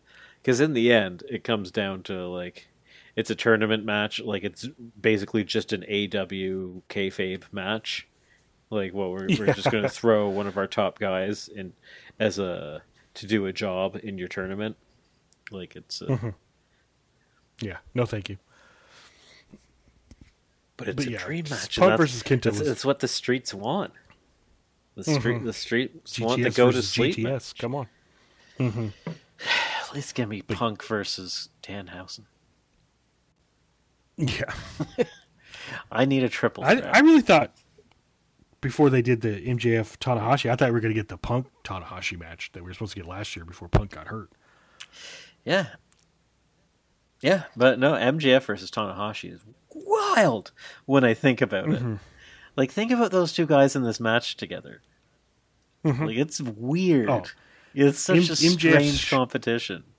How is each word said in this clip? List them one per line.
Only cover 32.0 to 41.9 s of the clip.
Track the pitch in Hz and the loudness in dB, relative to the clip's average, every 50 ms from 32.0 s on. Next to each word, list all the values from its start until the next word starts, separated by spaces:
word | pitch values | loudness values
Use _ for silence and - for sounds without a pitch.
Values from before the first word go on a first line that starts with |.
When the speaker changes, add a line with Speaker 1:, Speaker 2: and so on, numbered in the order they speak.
| 92 - - - 104 _ _ _ _ _ _ _ _ _ _ _ _ _ _ _ _ _ _ _ _ _ _ _ _ _ _ _ _ _ _ _ _ _ _ _ _ _ _ | -16 -16 -18 -18 -20 _ _ _ _ _ _ _ _ _ _ _ _ _ _ _ _ _ _ _ _ _ _ _ _ _ _ _ _ _ _ _ _ _ _ _ _ _ _
Speaker 2:
Yeah. | - 156 113 - - - - - - - - - - - - - | -4 -2 -2 -2 -2 -6 -6 -8 -10 -12 -10 -8 -8 -8 -6 -4
<laughs> | - 240 - - - _ _ _ _ _ - - - - - - - - - | -4 -4 -4 -6 -20 _ _ _ _ _ -20 -20 -18 -16 -14 -14 -14 -12 -4
Speaker 1:
I | 110 110 131 | 0 2 2
need | 139 139 135 127 | 4 4 2 2
a | 117 | 0
triple | - - - 113 - - - | 0 0 0 0 0 0 2
Speaker 2:
I, | 147 220 | 4 4
Speaker 1:
threat. | 262 - - - | 4 2 4 6
Speaker 2:
I | 233 | 8
really | 294 320 320 285 | 10 10 10 8
thought | - - 180 151 120 - _ _ _ _ _ _ _ _ _ _ _ _ _ _ _ _ _ _ _ _ _ _ | 8 8 6 6 6 2 _ _ _ _ _ _ _ _ _ _ _ _ _ _ _ _ _ _ _ _ _ _
before | - 127 - - 151 139 | -6 -2 2 6 6 6
they | 131 127 | 6 6
did | 113 123 123 113 | 4 4 2 2
the | 120 110 104 | 2 -2 -2
M | 98 - 127 123 | -2 -4 -4 -2
J | 117 - 120 113 | 0 2 2 2
F | 113 107 - - - | 2 0 -2 -6 -6
Tanahashi, | - 131 123 110 107 117 139 139 - 117 | -2 0 0 0 2 2 2 2 2 0
I | 131 | 2
thought | - 143 123 | 2 2 2
we | 117 | 2
were | 117 | 2
gonna | 113 113 107 | 0 0 0
get | 107 104 - | -2 -4 -6
the | 92 | -10
Punk | - - - 120 127 131 - _ _ - | -8 -4 -2 -2 -2 -2 -6 _ _ -12
Tanahashi | - 95 92 85 - | -10 -10 -10 -10 -12